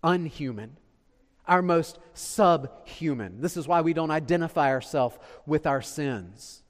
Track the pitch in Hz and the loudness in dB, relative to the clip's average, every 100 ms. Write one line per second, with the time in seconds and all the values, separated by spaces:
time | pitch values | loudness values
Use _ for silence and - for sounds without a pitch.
0 | 165 180 160 - 139 110 110 139 _ _ | 2 2 0 -6 -8 -8 -12 -16 _ _
1 | _ _ _ _ - 180 180 170 160 - | _ _ _ _ 2 2 4 2 2 -10
2 | - - - - 196 165 135 - - - | -20 -14 -10 4 6 6 0 -14 -20 -6
3 | 160 131 98 95 143 175 143 170 160 165 | -4 -4 -6 -6 -6 -6 0 2 2 0
4 | 160 156 135 175 165 - 139 131 - 151 | 0 -2 0 0 0 2 2 2 -2 0
5 | 123 - - - - 151 151 139 - - | 0 -2 -20 -20 -2 0 2 -2 -4 -6
6 | 143 117 90 104 - - _ | -4 -4 -8 -16 -20 -20 _